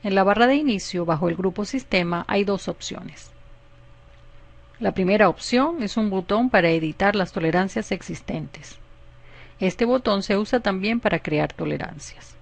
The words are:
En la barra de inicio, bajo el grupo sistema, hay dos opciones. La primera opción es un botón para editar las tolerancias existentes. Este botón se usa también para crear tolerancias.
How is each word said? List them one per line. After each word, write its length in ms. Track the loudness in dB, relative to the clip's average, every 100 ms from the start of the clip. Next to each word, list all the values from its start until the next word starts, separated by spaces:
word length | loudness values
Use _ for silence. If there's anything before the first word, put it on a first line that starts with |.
En 100 | 0
la 100 | 2
barra 220 | 4 4 4
de 100 | 4
inicio, 480 | 2 0 -2 -4
bajo 260 | 0 0 0
el 60 | 0
grupo 300 | -2 -2 -4
sistema, 600 | -6 -2 0 0 -2 0
hay 160 | 0
dos 240 | 0 -2 -4
opciones. 640 | -8 -10 -12 -12 -16 -20 -20 -20 -20 -20 -20 -20 -20 -20 -20 -20 -20 -20 -20 -20 -4
La 120 | -2
primera 360 | 0 2 6 4
opción 540 | 4 0 2 2 0
es 160 | -4 0
un 140 | 0
botón 400 | 0 0 2 4
para 180 | 4 4
editar 460 | 2 0 0 0 2
las 160 | -2
tolerancias 600 | 0 0 2 0 -4 -4
existentes. 840 | -6 -6 -12 -8 -8 -8 -14 -18 -20 -20 -20 -20 -20 -20 -20 -20 -2
Este 260 | -2 0 2
botón 360 | 2 2 0
se 160 | 2 0
usa 220 | 2 0
también 400 | 0 -2 -2 0
para 180 | 0 0
crear 340 | 0 0 0
tolerancias. 840 | -2 -6 -4 -8 -12 -16 -18 -20 -20